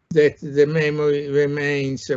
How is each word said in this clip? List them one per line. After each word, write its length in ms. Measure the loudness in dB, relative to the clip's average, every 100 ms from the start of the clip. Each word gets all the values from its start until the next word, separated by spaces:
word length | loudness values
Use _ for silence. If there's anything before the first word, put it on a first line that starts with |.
| _
that 240 | 2 2 0
the 260 | -4 2 2
memory 640 | 2 0 0 0 -2 0
remains 840 | 0 0 -2 -2 -2 -4 -6 -6